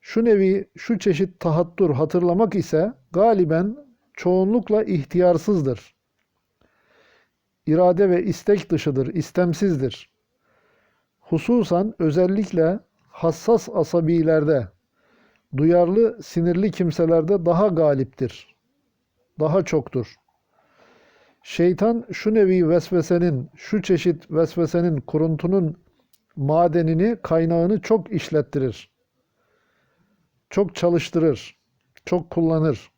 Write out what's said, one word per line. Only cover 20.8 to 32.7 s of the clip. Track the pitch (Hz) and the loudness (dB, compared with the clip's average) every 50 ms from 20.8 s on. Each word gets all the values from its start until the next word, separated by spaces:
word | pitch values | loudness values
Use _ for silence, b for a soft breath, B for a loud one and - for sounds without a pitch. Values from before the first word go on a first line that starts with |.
| b b b b b b b b b b b b b | b b b b b b b b b b b b b
Şeytan | - - - 170 180 185 180 202 226 233 233 233 - 185 | -18 -2 0 2 2 2 2 0 0 0 -2 -4 -8 -14
şu | - - 214 214 | -6 -2 0 2
nevi | 226 208 185 185 185 175 156 | 4 4 4 4 2 2 2
vesvesenin, | 165 175 165 - 185 175 156 - 180 175 175 175 151 127 127 - _ | 2 0 0 0 -2 -2 0 0 0 0 2 0 0 -2 -6 -8 _
şu | - - - - 214 185 | -20 -10 -4 -4 -4 0
çeşit | - 190 165 - 180 170 160 - _ | 0 0 0 2 -2 -2 -2 -6 _
vesvesenin, | - 156 165 156 - - 170 156 - 175 170 175 165 139 | -2 -2 -2 -2 0 -2 -4 -2 0 0 0 0 -2 -2
kuruntunun | - - - 156 156 165 160 151 - 170 185 196 180 156 160 - _ _ _ _ _ _ _ _ _ _ _ | -6 -4 -2 -2 0 0 -2 -2 -2 0 0 0 0 -2 -4 -8 _ _ _ _ _ _ _ _ _ _ _
madenini, | - 139 139 151 160 170 175 151 170 165 160 165 160 180 226 240 - _ | -6 -2 0 2 2 2 2 2 0 0 0 0 2 0 0 0 -4 _
kaynağını | - 160 165 165 165 170 170 170 175 214 202 | -2 0 0 0 2 0 0 0 0 0 -2
çok | - - 220 220 156 - - | 0 0 -2 -2 0 -4 -6
işlettirir, | 165 - - - 151 143 - - 143 131 127 107 - - _ _ _ _ _ _ _ _ _ _ _ _ _ _ _ _ _ _ _ _ _ _ _ _ _ _ _ _ _ _ _ _ _ | -6 -6 -2 -2 -2 -4 -2 -4 -4 -4 -4 -6 -8 -16 _ _ _ _ _ _ _ _ _ _ _ _ _ _ _ _ _ _ _ _ _ _ _ _ _ _ _ _ _ _ _ _ _
çok | - - 202 175 - | -2 -2 -2 -2 -2
çalıştırır, | - - 175 175 170 - - - 170 160 165 135 - - - - _ _ _ _ _ _ _ _ _ _ | -2 0 2 2 0 -2 -2 -4 0 0 0 0 -2 -8 -18 -20 _ _ _ _ _ _ _ _ _ _
çok | - - 180 170 - | -4 -4 -4 -4 -4
kullanır. | - 170 170 160 160 160 156 160 | -4 -2 0 0 0 0 0 0